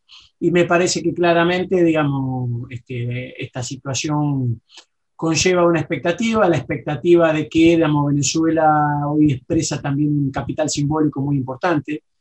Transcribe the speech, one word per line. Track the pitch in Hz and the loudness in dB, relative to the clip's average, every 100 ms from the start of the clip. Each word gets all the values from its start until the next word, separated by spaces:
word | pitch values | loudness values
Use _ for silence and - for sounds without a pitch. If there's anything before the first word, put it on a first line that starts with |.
| _ - - _ | _ -20 -20 _
y | 175 | 0
me | 175 175 | 2 2
parece | 175 180 202 | 2 2 0
que | 170 | -4
claramente, | 170 175 170 170 180 180 185 | 0 2 2 2 0 0 2
digamos, | 170 156 143 139 131 127 123 120 123 | 2 2 0 -2 -2 -4 -4 -6 -8
este, | 120 - 123 120 123 127 - | -14 -10 -8 -6 -8 -10 -12
esta | 135 127 | -12 -10
situación | 120 131 139 127 156 147 147 139 123 110 _ - - _ _ - | -10 -10 -8 -6 -2 -2 0 0 -2 -4 _ -20 -20 _ _ -6
conlleva | 165 160 180 180 170 | -2 0 2 4 4
una | 165 | 2
expectativa, | - 156 175 170 226 220 185 | -2 -4 -4 -2 0 2 2
la | 151 | 0
expectativa | - 151 - 151 175 170 165 | -2 -6 -6 -4 4 4 4
de | 156 - | 2 0
que, | 160 165 170 | 2 4 4
digamos, | 156 147 143 | 2 2 2
Venezuela | 143 143 160 160 160 156 151 147 147 147 | 0 0 0 0 2 2 4 2 0 -2
hoy | 151 151 | 2 2
expresa | 127 - 165 - 147 | 2 -2 -2 -2 -4
también | 143 139 151 | -4 0 0
un | 147 139 | 0 0
capital | 135 123 - 143 | -4 -6 -4 -4
simbólico | - 143 156 151 143 | -2 -2 0 0 0
muy | 139 143 | -2 -2
importante, | 127 127 180 151 - 151 - _ | -4 -4 -2 -2 -2 -10 -12 _